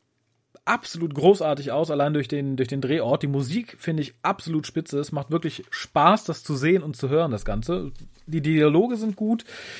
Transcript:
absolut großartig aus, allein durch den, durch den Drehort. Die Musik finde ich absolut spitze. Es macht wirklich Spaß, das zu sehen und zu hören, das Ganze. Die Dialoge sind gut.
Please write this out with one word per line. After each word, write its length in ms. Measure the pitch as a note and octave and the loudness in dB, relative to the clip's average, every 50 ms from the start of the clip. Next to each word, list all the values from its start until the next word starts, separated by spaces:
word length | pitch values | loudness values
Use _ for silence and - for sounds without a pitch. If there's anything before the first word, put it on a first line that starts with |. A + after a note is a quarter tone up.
| _ _ _ _ _ _ _ _ _ _ _ - - | _ _ _ _ _ _ _ _ _ _ _ -12 -2
absolut 480 | - A3+ - - - - E3 E3+ D#3+ C#3 | -2 -2 -2 -2 -6 -6 -4 -4 -4 -2
großartig 580 | C#3+ D3 F#3 G3+ F#3 D#3+ D#3 C#3+ C#3+ C#3 C3+ A#2+ | 4 6 6 6 6 4 -2 -2 -2 -4 -4 -2
aus, 180 | D3 E3 D#3+ | -2 0 0
allein 220 | D3 C#3+ C#3+ D3+ D3+ | 0 0 2 2 2
durch 140 | D3 C3+ - | 0 0 0
den, 260 | D3 C#3+ C#3 C#3 C3+ | -4 -4 -2 -2 0
durch 140 | B2+ B2+ A#2+ | 0 0 0
den 100 | C#3+ C#3 | 0 -4
Drehort. 420 | C3+ B2+ D3+ E3 A2+ A#2 C#3+ - - | 0 0 0 0 2 2 0 0 0
Die 40 | |
Musik 480 | C#3 C#3 C#3 C3+ A#2+ E3+ A#3+ A3+ - - - | 0 0 -2 -2 -2 -4 -4 -6 -6 -14 -8
finde 220 | - E3+ D#3+ D#3 C#3+ | -4 -4 -2 -2 -4
ich 100 | - - _ | -6 -8 _
absolut 440 | - E3+ G3 - - D#3+ D#3+ D#3 D3 | -2 -2 -2 -2 -4 -2 -2 -2 -2
spitze. 320 | - - E3 D#3 - C#3+ C#3+ | -2 -6 -6 -6 -2 -4 -4
Es 120 | D3 - | -4 -4
macht 180 | D#3 D3 C#3 - | -6 -6 -4 -2
wirklich 320 | D#3 E3 - D3+ - - - - | -4 -2 -2 -4 -8 -8 -12 -10
Spaß, 520 | - - - - - D3+ D3 F3 G#3 A3 - | -10 -10 -10 -2 2 4 6 6 6 4 2
das 180 | - D#3 - - | -4 -6 -6 -4
zu 120 | - D3 | -4 -4
sehen 280 | B2+ C#3+ E3 F#3 F#3 D3 | 0 2 2 2 2 2
und 120 | D3+ C3+ | -2 -6
zu 140 | - C#3 B2+ | -4 -2 0
hören, 220 | C#3+ D#3+ E3+ D3 | 2 2 2 0
das 120 | A2+ G#2 - | -2 -4 -4
Ganze. 480 | - G2+ G#2+ A2+ - F3 F#3 E3 C#3 - - - - - _ - | -4 -4 -4 -2 -4 -4 -4 -4 -8 -10 -12 -16 -20 -20 _ -14
Die 140 | D#3+ D#3 E3 | -6 -4 -2
Dialoge 540 | C#3 D#3 D#3+ D#3 D3+ D3+ D3 E3+ A3+ B3 B3 | 0 2 4 6 6 6 6 6 4 4 0
sind 200 | G#3+ A3 A3 G3 | -2 -4 -4 -4
gut. 260 | - G#3+ G#3+ A#3 A#3 - - - - - - - | -2 0 0 0 0 -2 -10 -18 -16 -16 -16 -16